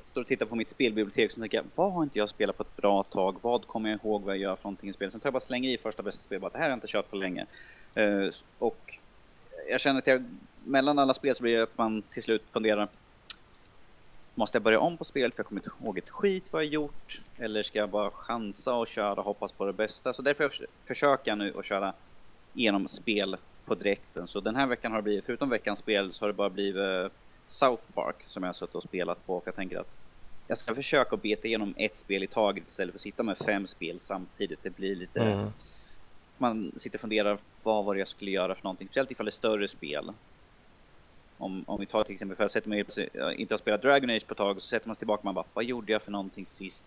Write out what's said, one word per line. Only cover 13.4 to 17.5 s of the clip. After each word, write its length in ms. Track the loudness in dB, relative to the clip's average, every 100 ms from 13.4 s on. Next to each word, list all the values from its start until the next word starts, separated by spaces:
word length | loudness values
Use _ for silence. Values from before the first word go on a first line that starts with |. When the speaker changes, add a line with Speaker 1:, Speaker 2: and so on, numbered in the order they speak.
| -6 -20 -20 -20 -20 -20 -20 -20 -8
Speaker 1:
måste 220 | -2 2 4
jag 60 |
börja 180 | 6 6
om 160 | 4 0
på 80 |
spel 280 | -4 0 0
för 60 | -2
jag 60 | -6
kommer 140 | -8
inte 100 | -8 -8
ihåg 140 | -6 -6
ett 120 | -8
skit 420 | 0 0 0 -2
vad 120 | -2
jag 80 | 0
gjort? 480 | 0 -2 -6 -10 -12 -14 -8
Eller 240 | -4